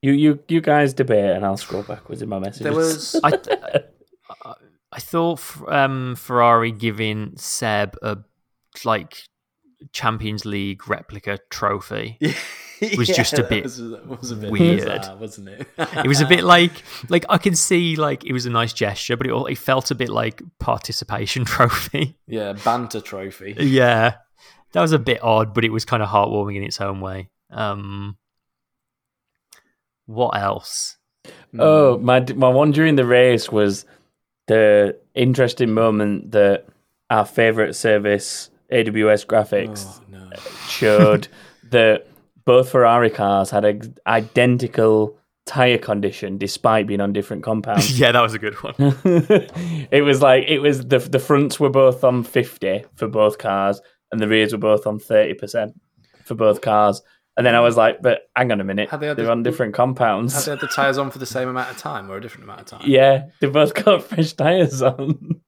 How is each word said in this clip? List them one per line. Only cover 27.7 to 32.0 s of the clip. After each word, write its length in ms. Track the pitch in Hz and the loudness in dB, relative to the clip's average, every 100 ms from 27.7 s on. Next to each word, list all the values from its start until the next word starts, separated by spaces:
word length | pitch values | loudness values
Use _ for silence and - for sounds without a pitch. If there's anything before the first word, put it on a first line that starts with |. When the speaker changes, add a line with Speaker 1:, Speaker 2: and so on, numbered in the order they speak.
| 101 101 98 101 98 _ _ _ _ _ _ _ _ _ _ _ _ _ - _ _ _ _ - | -6 -10 -10 -12 -14 _ _ _ _ _ _ _ _ _ _ _ _ _ -20 _ _ _ _ -14
Speaker 3:
what 240 | 113 123 104 | -4 -2 -2
else? 600 | 101 101 - - - - _ _ - - _ 117 | -4 -4 -8 -10 -10 -14 _ _ -20 -20 _ 0
Speaker 1:
Oh, 400 | 156 156 143 | 4 6 6
Speaker 2:
Mm. 40 | 120 | 4